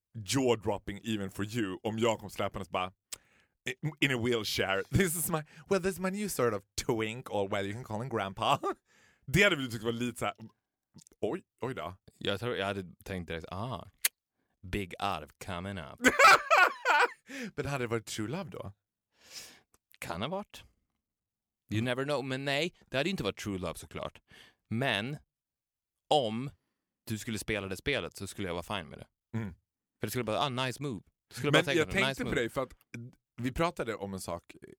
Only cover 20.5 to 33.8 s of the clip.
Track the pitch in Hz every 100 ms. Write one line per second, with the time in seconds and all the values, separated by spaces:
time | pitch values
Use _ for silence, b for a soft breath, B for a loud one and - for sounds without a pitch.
20.5 | - - _ _ _ _ _ _ _ _
21.5 | _ - 104 123 123 139 143 131 131 139
22.5 | 139 170 b b 127 160 196 104 - 107
23.5 | 92 90 80 - 80 - - _ B B
24.5 | B - 110 135 101 120 151 _ _ _
25.5 | _ _ _ _ _ - 151 113 113 135
26.5 | - _ _ _ _ - 110 120 107 -
27.5 | 107 95 95 - 127 82 - 98 - 95
28.5 | 87 - 104 78 - - _ _ 113 104
29.5 | - _ _ _ - 107 127 107 107 143
30.5 | 123 131 - 143 98 - _ _ - 147
31.5 | 147 156 151 147 - 135 135 - 135 117
32.5 | 139 127 - _ 120 120 - _ - 127
33.5 | 123 170 175